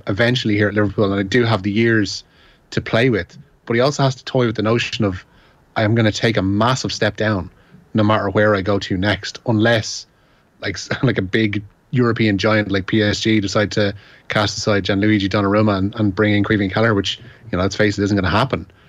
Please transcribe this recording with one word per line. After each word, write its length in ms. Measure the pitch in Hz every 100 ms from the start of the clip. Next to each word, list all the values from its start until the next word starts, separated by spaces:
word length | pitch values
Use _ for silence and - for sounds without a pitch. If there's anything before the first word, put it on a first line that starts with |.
| -
eventually 500 | 101 117 123 110 104
here 100 | 104
at 80 | 104
Liverpool, 300 | 104 98 101
and 80 | 98
I 40 |
do 200 | 98 123
have 200 | 113 117
the 80 | 101
years 520 | 101 117 110 98 - - _ - _ -
to 120 | -
play 280 | - 117 131
with." 260 | 104 - - - _ -
But 80 | 117
he 20 |
also 240 | 135 147
has 100 | 135
to 100 | 131 -
toy 200 | 131 120
with 120 | 110
the 40 |
notion 440 | 104 117 - - 104
of, 200 | 90 - _ _ _ _ -
"I 60 |
am 140 | 107 117
gonna 160 | 107
take 260 | - 117 110
a 60 |
massive 500 | 98 101 113 135 -
step 240 | - 107 -
down 320 | 107 101 87 - _ - _ 110
no 80 |
matter 260 | 104 107 101
where 240 | 101 107
I 80 | 101
go 160 | 92 101
to 180 | - 95
next, 440 | 101 104 - - -
unless, 580 | 110 113 117 - - - _ _ _ _ -
like, 160 | 104 92 -
<laughs> 100 | -
like, 140 | 131 101
a 60 |
big 400 | 95 113 110 104 - _ _
European 460 | 123 120 113 110 98
giant 320 | 107 107 101
like 160 | 98 95
P 140 | 110
S 200 | 104 98
G 180 | 113 107
decide 320 | 98 110 104
to 220 | 107 101 101 - - -
cast 300 | 110 101 -
aside 260 | - 101
Gianluigi 460 | 95 98 107 107 95
Donnarumma 480 | 107 101 104 107 98
and, 180 | 98 -
and 180 | 104
bring 200 | 95 104
in 100 | 104
Caoimhín 260 | 98 107 98
Kelleher, 240 | 98 117
which, 240 | 101 95 - - - -
you 80 | 90
know, 20 |
let's 140 | 95 -
face 200 | 107 98
it, 60 |
isn't 140 | 101 101
gonna 120 | 92
happen." 400 | 98 131 92 87 -